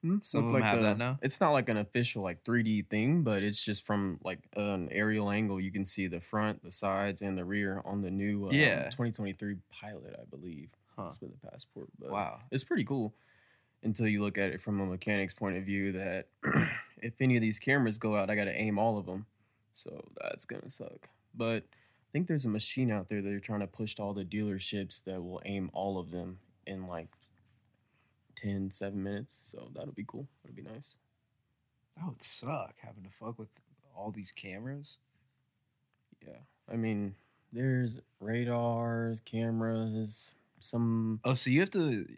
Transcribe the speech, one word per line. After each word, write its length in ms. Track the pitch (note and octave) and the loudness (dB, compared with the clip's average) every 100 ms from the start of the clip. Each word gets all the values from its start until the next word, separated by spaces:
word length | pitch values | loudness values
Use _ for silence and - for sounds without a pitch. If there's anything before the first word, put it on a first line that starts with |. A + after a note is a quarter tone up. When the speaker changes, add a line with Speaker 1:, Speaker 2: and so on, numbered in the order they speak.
Speaker 1:
Mm-hmm. 140 | E3 G3+ | 2 0
Speaker 2:
Some 240 | - - A#2 | 2 2 4
Speaker 1:
With, 60 | |
Speaker 2:
of 40 | A2+ | 4
'em 60 | |
Speaker 1:
like, 20 | A2 | 6
Speaker 2:
have 60 | G#2 | 6
Speaker 1:
the, 60 | |
Speaker 2:
that 140 | G#2+ G#2 | 6 4
now? 220 | A#2+ C3+ | 0 0
Speaker 1:
it's 180 | C#3+ - | -2 4
not, 120 | E3+ | 6
like, 180 | C#3+ A#2 | 6 4
an 80 | G#2+ | 0
official, 460 | G2+ A#2+ A#2+ A2 | 2 2 0 0
like, 200 | F#2+ F2 | -4 -4
three 200 | - A#2+ | 2 4
D 180 | A2 G#2+ | 4 2
thing, 420 | F#2+ G#2 A#2 E3+ | 2 2 4 4
but 200 | C3+ G2+ | 4 4
it's 200 | G2+ G#2 | 2 0
just 220 | - G2+ - | -2 -2 0
from, 340 | G#2 G2 E2+ | 0 2 -2
like, 160 | - F2+ - G#2 | -6 -8 -8 -4
an 340 | G#2 F#2+ E2+ | 0 0 -2
aerial 380 | G2 G#2+ G#2+ G2+ | 0 2 4 2
angle. 300 | G2+ G#2+ F#2+ | 2 2 2
You 100 | F#2+ | 0
can 140 | G2 G2 | 0 -2
see 220 | - F#2 | 0 -2
the 120 | E2+ | -2
front, 420 | - G#2+ G#2+ G#2 | -2 0 2 0
the 80 | E2+ | -6
sides, 500 | - G2+ F#2+ G2+ F#2 | -2 0 2 0 0
and 160 | G2+ F#2+ | -2 -2
the 80 | F2+ | -2
rear 360 | G#2 G2 F#2+ - | 0 0 -2 -2
on 160 | G2+ | -2
the 100 | F#2+ | 0
new, 360 | G2 G2+ G#2 G2 | 0 0 0 2
um, 60 | |
Speaker 2:
Yeah. 360 | C#3+ D3+ D#2 B1+ | 4 4 4 -2
Speaker 1:
twenty 220 | - A#2 | -2 -2
twenty-three 460 | A2 G2+ F#2+ G2+ G2 - | 0 -4 -4 -6 -6 -10
Pilot, 460 | - G#2 G2 - - | -16 -14 -12 -14 -16
I 60 | A#1+ | -14
believe. 440 | C2+ F2 D2+ C#2+ _ _ - | -14 -12 -12 -14 _ _ -10
Speaker 2:
Huh. 120 | F#2 | -10
Speaker 1:
It's 100 | C2+ | -10
been 140 | C2 | -14
the 180 | - - | -14 -16
Passport, 400 | - - - - - | -16 -16 -16 -16 -14
but 100 | C2 | -6
Speaker 2:
Wow. 300 | G2 D#2+ A#1 - | -2 -2 -6 -4
Speaker 1:
it's 120 | C3+ | -4
pretty 200 | - E4+ - | 0 0 0
cool 300 | C#3 G#2+ - _ _ _ _ _ _ | 0 -2 -4 _ _ _ _ _ _
until 240 | A2 G#2 A2 | -2 2 4
you 140 | G#2 | 4
look 160 | G#2 G2 | 2 2
at 120 | G2 | 0
it 100 | F#2+ | 0
from 180 | - G2+ | -2 0
a 40 | F#2+ | 0
mechanic's 480 | F2+ - G#2 F#2+ | -2 0 0 0
point 240 | - G2+ F#2 | -2 -2 -2
of 60 | F#2+ | 0
view 260 | G2+ G2 | 0 0
that 360 | F#2 F#2 F#2 - _ | -2 -2 -4 -6 _
<clears throat> 540 | - - - - - - | 4 4 4 0 -10 -10
if 180 | A#2 - | -10 2
any 140 | C3 A#2+ | 4 6
of 60 | |
these 180 | A2 A2 | 4 2
cameras 380 | - C#3 A#2+ G#2+ | 4 4 4 2
go 180 | A2 G#2 | 2 2
out, 140 | G2 | 4
I 60 | G#2 | 2
gotta 180 | G2 - | 2 0
aim 220 | A2 G#2 | 0 4
all 180 | A2+ G#2+ | 4 2
of 100 | F2+ | -2
'em. 180 | F#2 G#2+ _ _ _ _ | -8 -8 _ _ _ _
So 300 | - - - - - | -16 -14 -12 -14 -8
that's 240 | - - - | -6 -6 -8
gonna 240 | - - | -10 -10
suck. 400 | - - - - _ _ | -12 -12 -14 -20 _ _
But 300 | - A2+ A2 - | -2 0 0 -2
I 380 | - _ _ _ | -20 _ _ _
think 160 | D3 F3+ | -2 2
there's 180 | D#3 B2+ | 2 2
a 40 | |
machine 420 | G#2 - - B2+ | 0 0 2 2
out 160 | G#2 F#2 | 2 0
there 120 | G#2 | -2
that 60 | G2 | 0
they're 100 | G2+ | -2
trying 200 | G2 G#2 | -2 -2
to 60 | G2 | -2
push 280 | - G#2+ - | -4 -6 -4
to 80 | |
all 100 | G2+ | -4
the 120 | G2+ F#2 | -4 -2
dealerships 800 | G2+ G#2+ F#2+ - G#2 F#2 - - | -2 0 -2 -2 -4 -4 -6 -6
that 160 | F#2 | -6
will 180 | F2 F2+ - | -6 -8 -4
aim 240 | G2 F2+ | -4 -2
all 240 | - G2 F#2+ | -2 -2 -2
of 140 | F2 | -4
them 280 | F2 F2 F#2 _ _ - | -6 -6 -10 _ _ -10
in, 220 | F#2+ F#2 | -8 -8
like, 220 | E2+ D#2+ _ _ _ _ _ _ _ _ _ _ _ _ - | -8 -10 _ _ _ _ _ _ _ _ _ _ _ _ -6
ten, 340 | G#2 G2 G2 | -2 -2 -2
seven 340 | - G2 G2+ | -4 -6 -4
minutes. 300 | G2 G2+ C3+ - - | -4 -4 -8 -16 -18
So 180 | - - C3 | -16 -14 -12
that'll 160 | C#3+ | -10
be 120 | - G#2+ | -10 -10
cool. 220 | - C#3+ _ | -10 -12 _
That'll 120 | - B2 | -20 -16
be 60 | |
nice. 340 | - A2 C#3+ - _ _ _ _ _ _ _ _ _ - | -14 -14 -16 -20 _ _ _ _ _ _ _ _ _ -10
Speaker 2:
That 100 | E3 | -10
would 140 | A#2 | -6
suck, 540 | - - A#2+ D3 G2 - | -4 -4 -4 -4 -4 -12
having 240 | - G#2 | -18 -16
to 60 | F#2+ | -18
fuck 280 | - A2+ A#2 | -12 -12 -10
with 120 | G#2+ - _ _ _ F2+ | -14 -16 _ _ _ -10
all 160 | G#2 | -10
these 200 | G#2+ F#2 | -8 -10
cameras. 680 | - G2+ F#2 A#2+ C#3+ C#3+ - _ _ _ _ _ _ _ _ _ _ _ - - | -12 -10 -8 -8 -10 -12 -18 _ _ _ _ _ _ _ _ _ _ _ -20 -20
Speaker 1:
Yeah. 120 | - C3+ _ - | -20 -20 _ -6
I 60 | A#2 | -2
mean, 380 | A2+ G#2 G2+ G2 _ _ _ | 0 0 -2 -6 _ _ _
there's 480 | A#2 C3 B2+ B2 - - _ | -2 2 2 2 -2 -14 _
radars, 960 | G#2 A#2 A#2+ A#2+ A#2+ A#2 A#2 A#2 A#2 A2+ | -4 -2 0 2 2 2 0 0 0 -4
cameras, 1120 | - A2+ A#2 A2+ A2+ A2+ A2+ A2 A2 G#2+ - - _ _ | -4 -2 0 2 2 2 0 -2 -4 -6 -14 -20 _ _
some 600 | - A#2 A#2 A2+ A2+ A2 A#2+ | -4 2 4 4 2 0 2
Speaker 2:
Oh, 80 | |
so 160 | C3 - | 2 6
you 100 | C3+ | 6
have 100 | G3 | 6
to 360 | G3+ D#3 A2 - | 4 2 2 -2